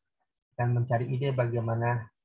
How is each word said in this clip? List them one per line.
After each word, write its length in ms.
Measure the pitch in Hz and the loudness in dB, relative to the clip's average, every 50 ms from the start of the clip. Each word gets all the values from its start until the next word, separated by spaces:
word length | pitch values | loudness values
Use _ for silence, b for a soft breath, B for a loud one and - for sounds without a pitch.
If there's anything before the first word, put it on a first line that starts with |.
| _ _ _ _ _ _ _ _ _ _ _ | _ _ _ _ _ _ _ _ _ _ _
dan 160 | - 123 120 | -2 0 2
mencari 400 | 123 120 120 127 127 120 123 123 | 2 2 2 2 0 0 0 0
ide 240 | 135 127 139 139 131 | -2 -2 0 0 0
bagaimana 720 | 127 123 117 117 117 113 113 113 113 117 120 120 117 110 - _ _ _ | 0 0 0 0 -2 -2 0 0 0 0 0 0 -2 -4 -8 _ _ _